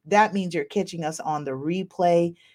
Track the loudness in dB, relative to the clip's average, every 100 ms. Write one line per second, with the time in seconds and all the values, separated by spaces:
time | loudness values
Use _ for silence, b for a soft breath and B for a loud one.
0 | 0 4 4 2 -2 -4 -2 -2 -4 -4
1 | -6 -6 -4 -4 -4 -6 -4 -4 -4 0
2 | 4 4 2 -4 b